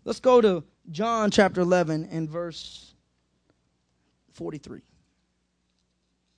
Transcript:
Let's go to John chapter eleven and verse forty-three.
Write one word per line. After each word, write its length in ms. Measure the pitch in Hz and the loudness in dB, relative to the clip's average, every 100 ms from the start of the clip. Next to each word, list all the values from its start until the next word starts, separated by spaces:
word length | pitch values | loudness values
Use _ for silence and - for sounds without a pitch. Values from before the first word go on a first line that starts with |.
Let's 160 | - 226 | -8 -2
go 220 | 254 247 | 4 6
to 240 | 214 175 - _ - | 6 2 -4 _ -14
John 400 | 156 226 233 208 | -6 -4 -2 2
chapter 300 | 214 190 180 | 4 4 2
eleven 480 | 175 180 160 156 165 | 2 2 0 -4 -6
and 180 | 165 160 | -8 -8
verse 640 | 160 175 156 - - - _ _ _ _ _ _ _ _ _ _ _ _ _ _ | -8 -10 -12 -18 -20 -20 _ _ _ _ _ _ _ _ _ _ _ _ _ _
forty-three. 480 | - 170 151 - 113 - _ _ _ _ _ _ _ _ _ _ _ _ _ _ | -14 -12 -12 -14 -20 -20 _ _ _ _ _ _ _ _ _ _ _ _ _ _